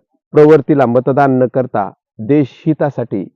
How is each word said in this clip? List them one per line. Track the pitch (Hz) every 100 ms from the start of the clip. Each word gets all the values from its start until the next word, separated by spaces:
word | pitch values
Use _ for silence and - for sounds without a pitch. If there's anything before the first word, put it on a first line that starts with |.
| _ _ _
प्रवृत्तीला | 143 151 156 135 143 120
मतदान | 123 127 135 139
न | 127 127
करता | 135 123 107 95 - _ -
देशहितासाठी | 110 147 135 - 165 151 151 131 117 104 85